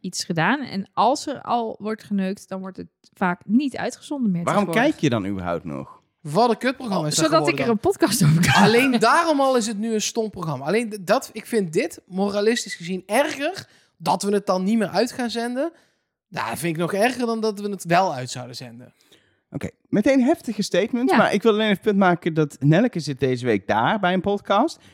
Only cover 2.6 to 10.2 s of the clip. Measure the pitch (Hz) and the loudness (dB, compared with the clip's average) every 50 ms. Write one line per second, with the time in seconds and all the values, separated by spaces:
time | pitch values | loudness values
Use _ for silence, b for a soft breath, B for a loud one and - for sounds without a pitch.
2.6 | 190 190 185 - 175 - _ _ _ _ _ - 202 180 175 - _ - 208 254 | -12 -12 -12 -14 -16 -16 _ _ _ _ _ -2 -2 -2 -2 -2 _ 0 0 2
3.6 | 302 262 - - - 233 - - - - 302 277 240 208 180 170 170 165 165 202 | 2 0 -4 -6 -6 -8 -8 -10 -10 -8 -6 -2 -2 0 0 0 0 0 0 2
4.6 | 202 180 165 220 247 311 302 - 165 143 120 110 92 95 101 95 90 87 85 80 | 0 2 2 2 2 2 2 2 0 0 2 0 -2 -2 -4 -4 -4 -4 -4 -4
5.6 | - 82 71 67 69 - - - _ _ _ _ - 151 147 196 240 240 220 220 | -4 -8 -10 -10 -10 -12 -18 -20 _ _ _ _ -10 -4 0 2 2 2 0 0
6.6 | - 254 262 - 254 226 196 175 151 151 156 - 320 311 320 320 302 277 - 277 | -2 -4 -4 -4 -6 -4 -4 -2 -2 -2 -2 0 2 2 2 2 2 2 0 0
7.6 | 262 240 226 202 - 370 403 - 339 254 196 - 170 147 160 165 175 - - - | 0 0 0 0 0 0 0 2 0 0 2 4 4 6 6 6 4 4 4 6
8.6 | 202 214 220 233 269 269 240 226 208 233 277 330 339 330 302 277 269 269 262 247 | 6 6 6 6 4 4 4 4 4 4 4 4 4 2 2 2 4 4 2 2
9.6 | 208 233 220 196 220 233 220 214 - - - 233 | 0 -2 -4 -4 -4 -2 -2 -2 -2 -4 -4 -4